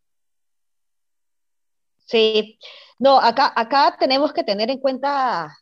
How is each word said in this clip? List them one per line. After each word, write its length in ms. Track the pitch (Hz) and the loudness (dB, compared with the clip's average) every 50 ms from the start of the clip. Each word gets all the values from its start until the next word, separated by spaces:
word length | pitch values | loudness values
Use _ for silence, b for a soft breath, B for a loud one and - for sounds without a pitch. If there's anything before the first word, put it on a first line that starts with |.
| _ _ _ _ _ _ _ _ _ _ _ _ _ _ _ _ _ _ _ _ _ _ _ _ _ _ _ _ _ _ _ _ _ _ _ _ _ _ _ _ _ | _ _ _ _ _ _ _ _ _ _ _ _ _ _ _ _ _ _ _ _ _ _ _ _ _ _ _ _ _ _ _ _ _ _ _ _ _ _ _ _ _
Sí. 540 | - - 220 220 220 220 214 214 214 - _ B B B B B B B B | -4 0 0 2 2 0 -2 -4 -6 -10 _ B B B B B B B B
No, 200 | 240 277 269 240 | 2 4 4 4
acá, 320 | - 233 226 277 277 - - | 4 2 2 2 0 0 0
acá 400 | 233 226 226 269 269 294 320 - | -4 -4 0 0 2 2 2 0
tenemos 360 | - 339 269 262 269 302 294 - | 0 -2 0 0 0 0 -2 -2
que 100 | 349 - | -4 -4
tener 260 | 226 196 208 220 240 | -4 -4 -4 -4 -4
en 100 | 269 262 | -4 -4
cuenta, 800 | - 262 262 247 277 285 285 269 262 240 196 170 156 151 151 _ | -4 -4 -4 -4 -4 -4 -2 -2 -2 -2 -2 -4 -6 -10 -14 _